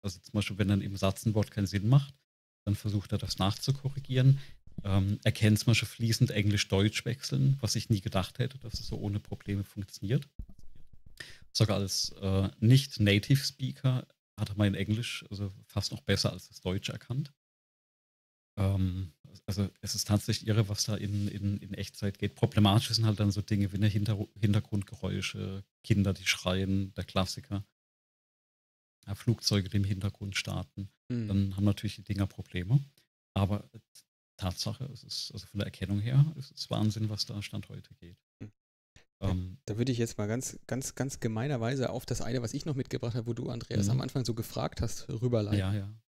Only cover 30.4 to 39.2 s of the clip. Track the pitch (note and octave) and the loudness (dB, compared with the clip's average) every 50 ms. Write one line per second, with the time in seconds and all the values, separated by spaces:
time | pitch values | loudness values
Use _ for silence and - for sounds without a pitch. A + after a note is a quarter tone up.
30.4 | - G2+ F#2+ F#2 F2+ - - - F#2+ - _ _ _ - B2 A#2+ A2+ G#2 F#2+ G2 | -4 -4 -4 -6 -6 -8 -8 -10 -10 -10 _ _ _ -6 -4 -4 -2 0 2 2
31.4 | G2 G2 F#2+ G2 G2+ G#2 G2 - - G2+ - - G2 - G#2 G2 G2 - - - | 2 2 0 0 2 2 2 0 -2 -6 -6 -6 -6 -4 -2 0 -2 -2 -4 -8
32.4 | - - - F2+ F2 F#2+ B2+ D3 C#3+ - _ _ _ _ _ _ _ _ - F#2+ | -12 -8 -6 -4 0 4 4 2 2 0 _ _ _ _ _ _ _ _ -2 0
33.4 | G2 F#2 G#2 G#2 - - - A2 - _ - - - _ _ _ _ _ _ - | 0 2 0 -2 -6 -8 -20 -20 -20 _ -20 -20 -20 _ _ _ _ _ _ -6
34.4 | F#2 F#2 F#2 - - A2 G#2+ - - - - - - - - - - - - G#2 | -6 -4 -4 -4 -6 -6 -6 -8 -8 -10 -12 -14 -14 -12 -10 -10 -10 -10 -10 -12
35.4 | - - - G2 G2+ - - - F#2+ F2 G2+ G2+ G#2+ A#2+ C3 C#3 D3 D#3+ D#3+ - | -12 -8 -6 -6 -6 -6 -6 -6 -4 -2 -2 -2 0 4 6 6 6 6 2 -8
36.4 | - - - - - - A2+ A2 G#2+ G#2+ G#2 A2 A2 G#2+ G#2+ G#2 - - A2 G2+ | -12 -12 -12 -10 -6 -4 0 0 2 0 0 0 -2 -2 -2 -4 -6 -6 -6 -8
37.4 | G2+ - - G#2 G#2 - G2+ F#2+ - - - - - E2+ F2+ - _ _ _ - | -8 -8 -8 -10 -10 -10 -14 -16 -16 -18 -20 -20 -20 -20 -20 -20 _ _ _ -16
38.4 | - G#2 - _ _ _ _ _ _ _ _ - - _ _ - | -16 -16 -16 _ _ _ _ _ _ _ _ -20 -20 _ _ -4